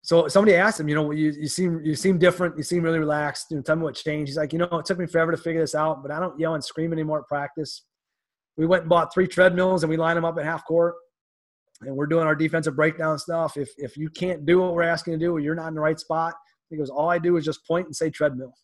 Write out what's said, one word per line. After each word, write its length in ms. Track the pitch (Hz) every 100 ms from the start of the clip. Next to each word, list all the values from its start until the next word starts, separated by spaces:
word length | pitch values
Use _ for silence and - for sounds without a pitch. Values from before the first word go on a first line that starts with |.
so 260 | - 170 151
somebody 260 | 196 208
asked 240 | 175 202 214
him, 100 | 151
you 60 |
know, 160 | 151 147
"You, 200 | 151 151
you 180 | 147 151
seem, 320 | - 180 165
you 140 | 156 147
seem 200 | 190 180
different. 380 | 180 175 175 151
You 60 |
seem 200 | 143 175
really 160 | 165 165
relaxed. 460 | 151 151 147 - -
You 60 | 151
know, 60 |
tell 120 | 131
me 80 | 160
what 140 | 160 127
changed." 320 | 156 151 143
He's 80 | 151
like, 160 | 151
"You 80 | 160
know, 80 | 175 170
it 60 |
took 140 | 147 180
me 80 | 170
forever 260 | 170 165
to 40 | 160
figure 240 | 170 160
this 140 | 151
out, 280 | 151 156 143
but 100 | 139
I 80 | 151
don't 180 | 180 143
yell 160 | 160
and 80 | 160
scream 300 | - - 165
anymore 280 | 160 151 151
at 60 | -
practice." 600 | 143 143 - 147 - _ _ _ _ _ _ _ -
We 100 | 160
went 160 | 180
and 80 | 165
bought 220 | 170 156
three 140 | - 185
treadmills, 560 | - 185 175 185 185
and 80 | 160
we 60 | 160
line 200 | 165 170
'em 80 |
up 140 | 165 165
at 60 |
half 200 | 151 165
court, 300 | - 165 170 - _ _ _ _ _ _ _ _
and 160 | 127 135
we're 100 | 147
doing 200 | 165 156
our 100 | 151
defensive 400 | 160 165 156 135
breakdown 420 | 156 160 160 151
stuff. 380 | - 165 160 147
If, 140 | 139 -
if 180 | 139 143
you 140 | 156
can't 360 | - 180 165 147
do 140 | 180
what 140 | 180
we're 80 | 170
asking 320 | 170 160 170
you 40 | 160
to 60 |
do, 80 | 170
or 80 | 165
you're 160 | 147 165
not 120 | 160
in 60 |
the 60 | 156
right 180 | 156 156
spot, 360 | - 160 165 165 _ _ _
he 80 | 156
goes, 140 | 135
"All 200 | 139 160
I 80 | 175
do 180 | 170 175
is 60 |
just 220 | 151 - -
point 200 | 170 175
and 100 | 143
say, 140 | 165
'Treadmill.'" 440 | - 151 127 131 _